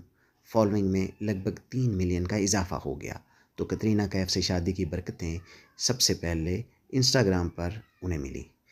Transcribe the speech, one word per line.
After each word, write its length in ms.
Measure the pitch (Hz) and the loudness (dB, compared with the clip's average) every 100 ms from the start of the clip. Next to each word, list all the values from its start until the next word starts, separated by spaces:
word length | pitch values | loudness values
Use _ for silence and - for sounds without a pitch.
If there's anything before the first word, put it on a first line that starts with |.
| - _ _ _ | -6 _ _ _
फॉलोइंग 460 | - 113 104 104 98 | -2 2 4 4 2
में 220 | 95 92 - | 2 0 -2
लगभग 360 | 107 95 98 82 - | -4 -2 -4 -6 -6
तीन 200 | 127 123 | -2 0
मिलियन 360 | 95 90 90 90 | 2 2 0 0
का 100 | 104 | 0
इजाफा 400 | 98 98 90 69 | 2 0 -2 -4
हो 180 | 69 | -6
गया। 260 | 65 - - - _ _ - | -8 -8 -12 -18 _ _ -6
तो 60 | |
कतरीना 420 | 87 117 107 104 101 | -4 0 2 2 2
कैफ 220 | 95 92 | 0 0
से 140 | 98 | 0
शादी 300 | 85 90 87 | 0 0 0
की 120 | 90 | -2
बरकतें 560 | 82 87 - - 82 85 - - - - | -2 -4 -6 -8 -6 -8 -10 -20 -20 -4
सबसे 360 | - 123 - | -2 2 2
पहले 500 | 92 85 82 80 98 - _ _ 131 | 2 -2 -2 0 -4 -6 _ _ 0
Instagram 520 | 127 135 98 90 85 | 4 4 4 4 0
पर 340 | - 87 110 - _ | -4 -6 -6 -14 _
उन्हें 160 | 90 78 | -4 -4
मिली। 280 | 67 65 - _ _ | -4 -10 -14 _ _